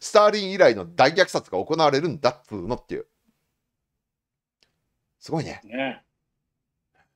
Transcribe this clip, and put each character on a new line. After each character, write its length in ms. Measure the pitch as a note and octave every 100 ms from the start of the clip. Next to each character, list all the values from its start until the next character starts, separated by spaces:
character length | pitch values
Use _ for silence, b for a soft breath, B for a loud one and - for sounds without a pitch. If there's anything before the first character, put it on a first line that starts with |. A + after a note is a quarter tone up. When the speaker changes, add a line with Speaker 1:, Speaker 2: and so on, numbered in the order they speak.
Speaker 1:
ス 120 | -
タ 140 | G#3 G#3
ー 40 |
リ 140 | G#3 F#3+
ン 40 |
以 80 | G3
来 160 | D3+
の 100 | G2+
大 280 | E2+ F2 C3+
虐 140 | E3+ F3
殺 240 | D3 -
が 80 | F#2
行 160 | -
わ 180 | D#3+ D3+
れ 80 | C#3
る 80 | E3
ん 120 | A2+
だ 100 | B2+
っ 100 | -
つ 120 | - G2+
う 100 | F#2
の 80 |
っ 100 | A#2+
て 120 | - D#2
い 20 |
う。 80 | - _ _ _ _ _ _ _ _ _ _ _ _ _ _ _ _ _ _ _ _ _
す 100 | -
ご 100 | D#3
い 40 |
ね。 160 | D3 -
Speaker 2:
ね。 380 | G#2 B2 C3+ - _ _ _ _ _ _ _ _ _ _ _